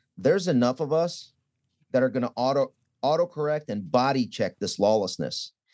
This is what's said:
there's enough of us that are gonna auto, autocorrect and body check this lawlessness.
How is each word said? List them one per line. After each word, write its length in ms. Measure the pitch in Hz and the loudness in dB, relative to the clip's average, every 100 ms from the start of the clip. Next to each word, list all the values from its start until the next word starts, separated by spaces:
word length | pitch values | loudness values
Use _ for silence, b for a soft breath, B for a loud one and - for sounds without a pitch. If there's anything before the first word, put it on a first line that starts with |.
| _ - | _ -2
there's 300 | 131 190 175 | 2 2 2
enough 320 | 127 123 127 | 2 2 0
of 140 | 139 | -2
us 400 | 160 170 - - _ _ _ _ _ _ | 0 0 -6 -18 _ _ _ _ _ _
that 120 | 127 | 0
are 60 | 127 | 0
gonna 220 | 131 120 117 | 0 -4 0
auto, 360 | 131 139 127 - _ _ | 0 2 -2 -6 _ _
autocorrect 640 | 135 160 175 151 147 151 147 | 0 0 0 -2 -2 -2 -4
and 220 | 104 92 | -8 0
body 360 | 123 131 135 117 | 2 2 2 -2
check 300 | - 98 - | -2 -6 -4
this 180 | 101 - | -8 0
lawlessness. 720 | 101 110 92 - 71 - - _ _ | 2 4 0 -4 -6 -8 -12 _ _